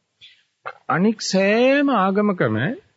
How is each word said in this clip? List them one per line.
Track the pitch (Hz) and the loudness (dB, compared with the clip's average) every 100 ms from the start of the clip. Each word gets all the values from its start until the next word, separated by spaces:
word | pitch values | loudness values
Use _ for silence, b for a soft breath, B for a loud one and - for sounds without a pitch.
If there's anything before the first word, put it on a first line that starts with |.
| _ _ B B B _ - - - | _ _ B B B _ -20 -16 -4
අනික් | 147 208 220 | 0 0 -2
සෑම | - 190 196 220 254 277 285 | -2 0 2 2 2 2 0
ආගමකම | 233 190 196 208 180 135 107 147 339 _ | 0 0 0 -2 0 -2 0 -4 -6 _